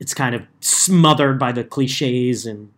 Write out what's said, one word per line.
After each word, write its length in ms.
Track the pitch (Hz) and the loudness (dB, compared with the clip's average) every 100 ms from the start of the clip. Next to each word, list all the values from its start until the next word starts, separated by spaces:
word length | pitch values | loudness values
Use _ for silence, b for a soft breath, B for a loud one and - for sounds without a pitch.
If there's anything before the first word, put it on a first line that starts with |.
it's 120 | - | -10
kind 220 | - 131 117 | -4 -2 -4
of 60 | - _ | -10 _
smothered 800 | - - - 185 156 151 139 131 | -2 0 2 6 6 6 2 2
by 140 | 123 | -2
the 100 | 120 | -4
cliches. 840 | 113 - 135 - 135 127 123 113 113 | -6 -4 -4 -2 -2 -2 -2 -4 -6
And, 240 | 104 104 | -14 -18